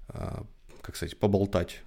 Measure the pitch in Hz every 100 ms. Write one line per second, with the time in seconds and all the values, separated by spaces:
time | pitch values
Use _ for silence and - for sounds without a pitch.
0 | - - - - - - - - - -
1 | 80 - 107 98 98 90 87 -